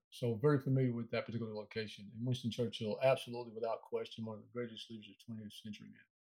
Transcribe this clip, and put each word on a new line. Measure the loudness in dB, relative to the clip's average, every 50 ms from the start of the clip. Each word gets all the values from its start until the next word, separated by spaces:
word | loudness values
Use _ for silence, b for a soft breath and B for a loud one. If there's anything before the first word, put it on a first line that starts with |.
| _ _
So | -6 -2 0 2 2 4
very | 6 6 6 6
familiar | 6 4 4 6 6 4 4
with | 2 0 0
that | 0 0 0
particular | 0 -2 -2 -2 -2 -4
location. | -6 -6 -6 -4 -4 -4 -4 -6 -10 -14 -12 -8
And | -2 0
Winston | 0 0 2 0 0
Churchill, | 0 2 0 0 0 0 -2 0 2 4 6
absolutely, | 6 6 6 2 -2 -6 -6 -6 -6 -6
without | -4 -2 -2 -2 -2
question, | -4 -2 -2 -2 -2 -4 -6 -6 -6
one | -6 -6
of | -8 -10
the | -10 -6
greatest | -6 -6 -6 -6 -10 -12 -10
leaders | -12 -12 -12 -14
of | -18 -18
the | -12
twentieth | -10 -10 -8 -8 -10 -12
century, | -12 -10 -10 -10 -10 -12 -16
man. | -18 -20 -20 _ _ _ _